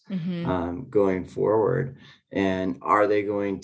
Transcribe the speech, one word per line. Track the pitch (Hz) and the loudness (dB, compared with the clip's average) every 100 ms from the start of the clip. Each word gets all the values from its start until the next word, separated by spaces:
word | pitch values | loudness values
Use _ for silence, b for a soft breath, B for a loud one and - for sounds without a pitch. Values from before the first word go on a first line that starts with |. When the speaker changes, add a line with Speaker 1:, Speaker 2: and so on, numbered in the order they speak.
| - | -8
Speaker 1:
Mm-hmm. | 190 170 175 170 | -6 -4 -4 -4
Speaker 2:
um, | 90 85 87 - | -4 -4 -6 -2
going | 104 98 92 90 | 2 2 0 -4
forward. | 98 98 107 98 92 - B B B _ | -2 2 4 2 0 -2 B B B _
And | - 98 92 92 - | -2 0 0 -2 -4
are | 80 104 101 | 2 4 4
they | 104 | 2
going | 101 101 101 95 | 0 -2 -2 -4